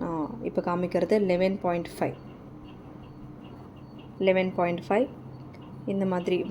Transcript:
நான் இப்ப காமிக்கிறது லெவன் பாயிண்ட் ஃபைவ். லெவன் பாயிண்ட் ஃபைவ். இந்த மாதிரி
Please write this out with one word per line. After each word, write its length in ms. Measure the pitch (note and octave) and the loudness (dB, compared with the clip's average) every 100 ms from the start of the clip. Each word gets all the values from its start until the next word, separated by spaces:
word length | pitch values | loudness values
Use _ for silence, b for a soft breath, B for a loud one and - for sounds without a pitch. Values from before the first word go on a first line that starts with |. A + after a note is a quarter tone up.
நான் 260 | F3 E3 D3+ - F3+ | -4 -2 -2 -4 -4
இப்ப 140 | F3 F3 | 0 0
காமிக்கிறது 500 | F3 F3+ F3+ F3 G#3+ G3 | 2 2 2 4 4 6
லெவன் 240 | F3+ F#3+ F#3+ | 6 4 4
பாயிண்ட் 260 | F3+ F3 E3 | 0 0 -2
ஃபைவ். 220 | - D#3+ - - - - - - - - - - - - - - - - - - - - - F#3+ | -2 -2 -2 -12 -16 -16 -16 -16 -16 -16 -16 -16 -14 -14 -14 -16 -16 -16 -16 -16 -16 -12 2 6
லெவன் 240 | F#3 F#3 F#3 | 6 4 2
பாயிண்ட் 240 | F3 F3 - | 2 2 2
ஃபைவ். 200 | G3+ C4+ - - - - - - - - | 4 2 -2 -14 -14 -14 -16 -14 -10 -2
இந்த 120 | G3 F#3+ | 0 2
மாதிரி 240 | F3+ F3+ F3+ F3 | 2 2 2 4